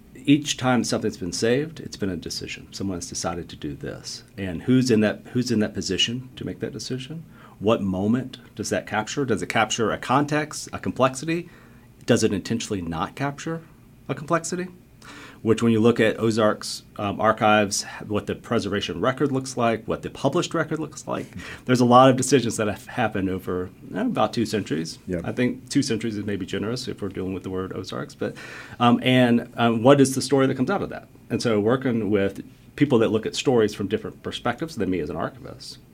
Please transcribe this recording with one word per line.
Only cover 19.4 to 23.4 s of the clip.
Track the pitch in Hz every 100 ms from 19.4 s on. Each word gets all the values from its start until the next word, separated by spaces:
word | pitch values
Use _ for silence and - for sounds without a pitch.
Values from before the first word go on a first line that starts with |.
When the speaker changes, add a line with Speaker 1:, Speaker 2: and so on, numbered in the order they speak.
| 131 -
Speaker 1:
like, | 117 113 127
what | 156
the | -
published | - 139 175 160
record | 170 156 160
looks | 151 - -
like, | - - - - -
there's | - 123
a |
lot | 123 123 131
of | 131
decisions | 127 139 113 107
that | 104
have | 95 -
happened | - 110 101 92
over, | 92